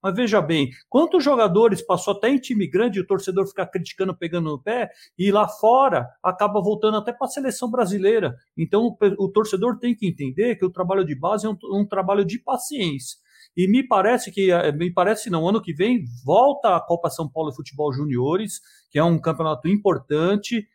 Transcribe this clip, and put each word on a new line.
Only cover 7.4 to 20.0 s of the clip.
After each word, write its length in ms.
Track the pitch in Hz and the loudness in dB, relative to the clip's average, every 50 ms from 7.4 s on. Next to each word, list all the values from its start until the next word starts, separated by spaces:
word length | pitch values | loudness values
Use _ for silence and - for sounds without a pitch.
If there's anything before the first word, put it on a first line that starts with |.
| 269 262 - - 254 233 | -6 -6 -6 -4 -6 -4
brasileira. 640 | 226 254 233 175 196 202 185 196 226 226 185 143 123 - _ _ _ | 0 0 0 0 0 0 2 2 2 2 0 -2 -6 -8 _ _ _
Então, 280 | - 165 - - 208 233 | -6 -4 0 2 2 2
o 120 | 240 220 | 0 0
pe-, 200 | _ 214 202 196 202 | _ 2 2 2 2
o 100 | 196 190 | -4 0
torcedor 500 | 196 214 220 214 - 185 202 247 233 - | 2 0 0 0 -2 0 0 0 -2 -2
tem 160 | - 240 240 | -2 -2 -2
que 120 | - 208 | 0 -2
entender 500 | 180 165 - 143 131 131 160 214 247 - | -4 -4 -4 -6 -6 -2 0 0 0 0
que 80 | - 190 | 0 -2
o 60 | 180 | -4
trabalho 340 | 180 - 185 175 190 196 185 | -2 -4 -4 -2 0 0 0
de 140 | 151 147 131 | -2 -4 -4
base 280 | 151 175 214 208 214 | -2 -2 -2 -2 -2
é 40 | 220 | -4
um, 60 | 208 175 - - | -6 -6 -8 -6
um 140 | 196 202 208 | -2 -2 -2
trabalho 380 | 202 - 196 190 185 202 202 202 | -2 -2 -4 -2 0 0 0 0
de 140 | 165 190 240 | 0 -4 -8
paciência. 800 | _ - 269 254 - - 294 277 196 165 143 135 - - - _ _ _ _ _ - _ _ | _ -6 -6 -6 -6 -8 -6 -4 -4 -4 -4 -6 -10 -14 -18 _ _ _ _ _ -20 _ _
E 120 | 170 180 190 | 0 2 4
me 180 | 208 262 269 | 4 2 2
parece 460 | 262 233 196 185 214 247 240 - - | 2 2 2 4 4 2 0 -2 -6
que, 180 | - 202 196 185 | -4 0 2 2
eh, 220 | 175 170 - 151 | 4 4 2 0
me 200 | 143 147 170 180 | 0 -2 -4 -2
parece 380 | 175 - 180 196 220 214 - 233 | 0 0 2 2 0 -2 -4 -4
não, 180 | 175 165 160 180 | -2 -2 0 0
ano 140 | 202 220 | 0 -2
que 100 | - 175 | -2 -6
vem 300 | 156 143 185 226 254 233 156 120 120 123 - | -4 -2 0 2 2 0 -2 -6 -12 -10 -2
volta 500 | 127 160 208 247 285 285 - - 214 180 | 2 4 6 6 4 2 2 0 2 2
a 60 | 165 | 2
Copa 280 | 160 - 170 170 170 160 | 0 -2 -4 -2 -2 -6
São 200 | - - 165 147 | -6 -6 -10 -8
Paulo 240 | _ 160 160 151 - | _ -6 -6 -6 -6
Futebol 380 | - 143 - 135 139 151 147 | -10 -16 -16 -6 -4 -4 -4
Juniores, 680 | 131 131 147 151 131 123 123 143 165 190 220 202 - - _ _ _ _ _ _ | -2 -4 -4 -4 -2 -2 0 0 -2 -2 -4 -6 -10 -14 _ _ _ _ _ _
que 80 | _ - | _ 0
é 60 | 160 | 2
um 140 | 175 170 156 | 2 2 0
campeonato 480 | - 165 156 - 160 156 151 - - 160 | 0 -2 -4 -2 -4 -4 -4 -4 -2 0
importante 1000 | 196 208 202 196 170 131 | 0 2 2 0 0 0